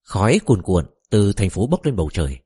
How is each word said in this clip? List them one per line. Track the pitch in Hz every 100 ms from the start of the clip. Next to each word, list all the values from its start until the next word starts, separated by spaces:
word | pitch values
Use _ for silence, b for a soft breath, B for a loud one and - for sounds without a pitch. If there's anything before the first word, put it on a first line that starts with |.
Khói | - 101 107 190 -
cuồn | 107
cuộn | 87 90 71 _ _
từ | 107 101
thành | - 95
phố | - 120
bốc | 180 156
lên | 110
bầu | 78
trời. | 92 71 65